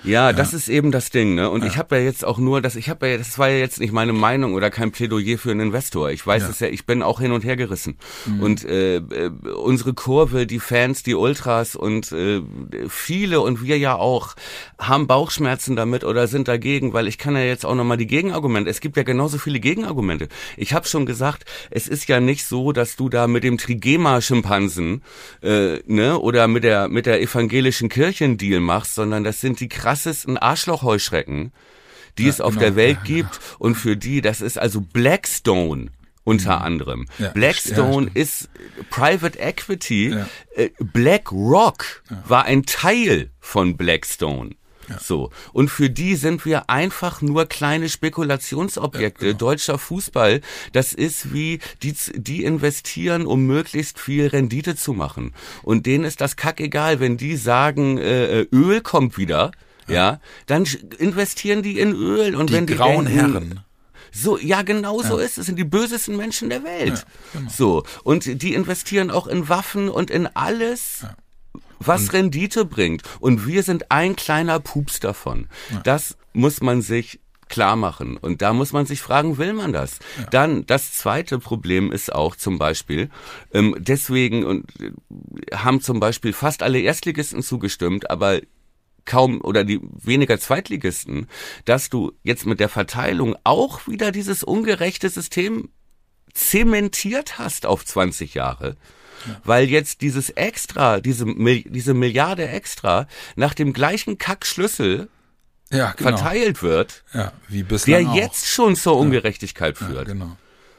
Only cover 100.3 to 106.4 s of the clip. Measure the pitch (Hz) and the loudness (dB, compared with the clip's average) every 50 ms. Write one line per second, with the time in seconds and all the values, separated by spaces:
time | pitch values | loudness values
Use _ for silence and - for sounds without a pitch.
100.3 | - - 147 214 226 - - - - - 139 120 107 98 98 123 131 117 120 110 | -4 -4 -4 -4 -4 -6 -10 -8 -2 0 2 2 2 2 0 -2 -2 -2 -2 -4
101.3 | 107 - 110 120 127 120 - - - 127 120 135 135 123 123 123 110 127 143 170 | -2 2 2 4 4 2 0 -4 -8 -4 0 0 2 2 2 2 2 2 0 0
102.3 | 190 175 165 143 156 196 - - - - - 98 92 98 135 - - - - - | 0 -2 -4 -6 -6 -8 -10 -10 -12 -4 0 2 2 2 0 -2 -8 -18 -18 -12
103.3 | - - 127 143 143 - 156 143 127 123 135 151 185 214 - - 208 185 - - | -2 0 0 0 0 0 -2 0 0 0 0 0 0 -2 -4 -6 -6 -6 -4 -6
104.3 | 190 196 - - - - 180 214 - - 120 98 92 120 185 214 _ _ _ _ | -6 -4 -6 -6 -2 -2 -2 -2 0 0 0 0 0 0 -4 -8 _ _ _ _
105.3 | _ _ _ _ _ _ _ _ - 131 127 107 92 - - 214 240 101 117 160 | _ _ _ _ _ _ _ _ -2 0 0 0 -2 0 0 0 2 2 0 0
106.3 | 180 220 | 0 2